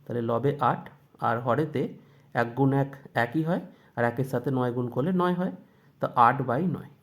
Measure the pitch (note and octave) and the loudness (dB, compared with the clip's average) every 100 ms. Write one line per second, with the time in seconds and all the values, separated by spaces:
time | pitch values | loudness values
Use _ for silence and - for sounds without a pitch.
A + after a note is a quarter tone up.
0 | - A#2+ A#2 A#2 C3+ C#3 A#2+ D#3+ - - | -6 -6 -2 0 0 2 2 0 -6 -20
1 | _ - A2+ A#2 A#2+ A#2 D#3 B2+ D3 - | _ -4 -2 -2 0 0 0 -2 -4 -8
2 | - - _ - A#2 A#2+ C3+ C#3 C#3 - | -20 -20 _ -2 -2 2 2 4 0 -4
3 | - - A#2+ D#3 D#3 F#3+ C#4 - - - | -6 -2 0 0 0 -2 -4 -18 -16 -2
4 | A#2+ A#2 B2+ B2 D3 B2+ B2 A#2+ B2 B2 | 0 0 -2 -2 -2 0 0 -2 -4 -2
5 | D3 F#3 F3+ F3+ F#3 - - _ _ _ | 0 2 2 0 -2 -6 -18 _ _ _
6 | - - A#2+ C3+ B2+ A#2+ F3+ C#3 - - | -4 4 4 4 0 0 0 -2 -8 -20